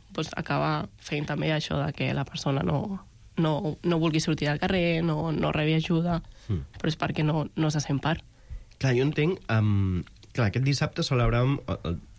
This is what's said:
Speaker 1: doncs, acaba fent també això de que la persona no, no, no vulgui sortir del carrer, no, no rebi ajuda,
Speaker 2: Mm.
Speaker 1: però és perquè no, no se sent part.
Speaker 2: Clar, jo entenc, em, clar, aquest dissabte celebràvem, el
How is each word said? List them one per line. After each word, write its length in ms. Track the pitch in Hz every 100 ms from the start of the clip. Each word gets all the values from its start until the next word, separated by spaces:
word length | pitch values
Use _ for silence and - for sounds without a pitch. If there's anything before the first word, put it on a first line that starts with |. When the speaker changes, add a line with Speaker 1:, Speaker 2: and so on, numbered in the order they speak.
| -
Speaker 1:
doncs, 200 | - 160 -
acaba 520 | - 143 151 151 - -
fent 320 | - 151 151
també 240 | 151 160
això 260 | 156 - 156
de 120 | 143
que 180 | - 131
la 120 | 135 135
persona 380 | - 147 139
no, 380 | 175 147 208 190 - - -
no, 200 | - 156 147 170 143
no 200 | 175 170
vulgui 200 | 165 156
sortir 260 | - 151 147
del 100 | 147
carrer, 440 | 185 185 170 165
no, 280 | 170 151 165
no 200 | 151 151
rebi 240 | 156 151 160
ajuda, 460 | 156 165 175 165 - -
Speaker 2:
Mm. 180 | - 90 69 -
Speaker 1:
però 140 | 165
és 20 |
perquè 300 | 151 151 151 151
no, 220 | 156 - -
no 160 | 156
se 80 | 151
sent 160 | - 139
part. 220 | 147 165 - - - - - -
Speaker 2:
Clar, 160 | 135
jo 80 | 123
entenc, 380 | 139 151 151 190 -
em, 560 | 110 107 101 98 87 - - -
clar, 240 | - 107
aquest 100 | 104
dissabte 400 | 135 139 - -
celebràvem, 540 | 165 127 117 117 127 139 - -
el 140 | - 85 -